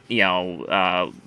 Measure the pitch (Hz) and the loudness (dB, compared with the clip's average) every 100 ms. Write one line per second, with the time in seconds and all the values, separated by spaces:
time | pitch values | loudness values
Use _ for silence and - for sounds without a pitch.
0 | - 117 95 90 90 85 - 98 92 90 | -4 0 2 2 -2 -6 -2 0 2 0
1 | 82 - | -2 -6